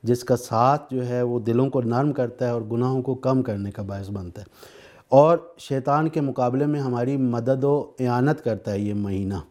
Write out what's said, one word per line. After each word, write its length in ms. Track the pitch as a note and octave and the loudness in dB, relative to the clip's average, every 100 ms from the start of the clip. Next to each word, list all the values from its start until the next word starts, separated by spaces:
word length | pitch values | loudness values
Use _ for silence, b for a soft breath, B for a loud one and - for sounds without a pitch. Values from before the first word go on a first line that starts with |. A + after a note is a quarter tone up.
جس 200 | A2+ A#2+ | 0 0
کا 120 | - B2 | 2 -2
ساتھ 580 | - A2+ B2 D3 - | 0 2 2 2 -2
جو 120 | C3 B2 | -6 -4
ہے 140 | B2 | -2
وہ 160 | B2 A#2+ | -2 -2
دلوں 300 | A2 A#2 C3+ | 0 2 2
کو 100 | C3 | 0
نرم 320 | A#2+ A#2 D3 | 0 0 0
کرتا 340 | C3 A#2+ - B2 | 0 -4 -2 -4
ہے 40 | |
اور 120 | A#2+ G#2+ | -4 -4
گناہوں 320 | A#2 B2+ C3 | -2 -2 -2
کو 120 | B2+ B2+ | -4 -4
کم 180 | C3 C3 | 0 0
کرنے 280 | B2+ G2+ G2+ | 0 -4 -6
کا 120 | G2 | -8
باعث 280 | G2 G2 G2 | -10 -8 -8
بنتا 320 | G2+ F2+ - | -10 -10 -14
ہے، 40 | - B B B B B B | -20 B B B B B B
اور 260 | C3 D3+ E3+ - - | 8 8 4 -2 -20
شیطان 500 | - C3+ C3 C#3+ D#3+ | -6 -4 0 0 0
کے 120 | D#3+ | -2
مقابلے 460 | C#3 B2+ B2 C3 D3 | -2 0 0 0 0
میں 140 | D3 | 0
ہماری 360 | C3+ B2 B2 C#3 | -2 -2 -2 0
مدد 480 | B2+ A#2+ A#2 C3 | 0 0 0 0
و 100 | C#3 C#3+ - - | 2 0 -2 -4
اعانت 420 | B2+ B2 C3+ D3+ | 0 2 2 0
کرتا 280 | - G#2+ - | -2 -4 -4
ہے 60 | G2+ | -4
یہ 160 | G#2 | -2
مہینہ 400 | G#2 G2+ F#2+ G2 F#2+ D#2 | -4 -4 -2 -4 -6 -10